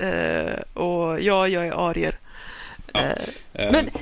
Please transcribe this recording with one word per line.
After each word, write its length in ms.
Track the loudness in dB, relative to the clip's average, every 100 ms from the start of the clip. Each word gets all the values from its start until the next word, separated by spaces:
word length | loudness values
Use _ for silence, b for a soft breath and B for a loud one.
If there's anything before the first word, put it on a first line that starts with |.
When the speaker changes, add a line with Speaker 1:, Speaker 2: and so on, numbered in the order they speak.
Speaker 1:
Eh, 840 | -2 0 2 0 0 -4 -6 -2
och 380 | 0 2 0 2
ja, 280 | 4 4 4
jag 180 | 2 0
är 240 | 0 0
arier. 280 | 2 -2 -2 B B B B B B -6
Speaker 2:
Ja, 80 | -2
Speaker 1:
Eh, 120 | 0 -2 -6 -10 -10
Speaker 2:
eh, 200 | -2 4
Speaker 1:
men 180 | 4 4 -4